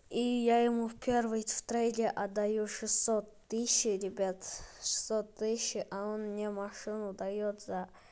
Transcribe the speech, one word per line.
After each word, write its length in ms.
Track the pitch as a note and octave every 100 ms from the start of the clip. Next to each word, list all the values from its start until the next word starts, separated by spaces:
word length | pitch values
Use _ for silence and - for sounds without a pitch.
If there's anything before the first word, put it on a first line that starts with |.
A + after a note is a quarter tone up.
| -
И 100 | -
я 400 | A#3+ B3 A#3 A#3
ему 280 | A#3+ A#3 A3+
в 80 | A#3
первый 480 | - A#3+ A#3 A3
в 180 | A3 -
трейде 460 | - A#3 A#3 A3+ A3
отдаю 600 | - G3+ G3+ G#3 A3 G#3
шестьсот 640 | - A3 - - A3 G#3 - -
тысяч, 540 | A3 A#3+ - A#3 F#3+
ребят. 420 | G3+ - F#3+ F#3 - - - -
Шестьсот 540 | - - - A3 G#3 -
тысяч, 500 | A3 A3+ - G#3+ -
а 160 | G3 G#3
он 240 | G#3+ G#3+
мне 180 | G#3 G#3
машину 640 | G3+ G3+ - - G#3+ G#3
даёт 480 | G3 F#3+ G#3 G#3 G#3
за, 260 | - F#3 F3+ - -